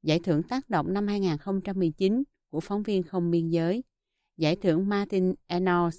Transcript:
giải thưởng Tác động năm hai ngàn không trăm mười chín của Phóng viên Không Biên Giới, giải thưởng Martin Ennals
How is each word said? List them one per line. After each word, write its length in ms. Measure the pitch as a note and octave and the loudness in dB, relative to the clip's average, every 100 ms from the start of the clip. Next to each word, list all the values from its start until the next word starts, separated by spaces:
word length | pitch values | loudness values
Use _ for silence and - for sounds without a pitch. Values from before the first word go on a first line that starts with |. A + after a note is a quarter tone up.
giải 160 | D3+ D#3+ | 2 0
thưởng 200 | F3 D3+ | 2 0
Tác 260 | E3 B3+ - | 0 -6 -2
động 240 | F#3 D3 | -2 0
năm 140 | G3 G#3 | -2 0
hai 120 | G3+ | 0
ngàn 180 | F#3+ D3 | 0 -2
không 240 | - G3 | -2 -4
trăm 180 | G3 F#3+ | -4 0
mười 120 | E3+ - | 0 2
chín 260 | G3 A#3 C#4+ _ _ | 0 2 -2 _ _
của 100 | D#3 | -8
Phóng 240 | - G3+ | -6 -6
viên 200 | G#3 F#3+ | -2 -2
Không 280 | F3 F#3+ F3 | -2 -2 0
Biên 180 | E3+ E3 | 0 2
Giới, 340 | E3 E3 G#3+ - _ _ _ _ - | 0 0 -2 -6 _ _ _ _ -2
giải 180 | D#3 F3 | -2 2
thưởng 340 | F#3+ D#3+ G3 | 2 2 0
Martin 440 | G3+ G3+ G3 F#3 - _ | -2 0 0 0 -2 _
Ennals 500 | F3 F#3 F3 E3+ | -2 2 2 0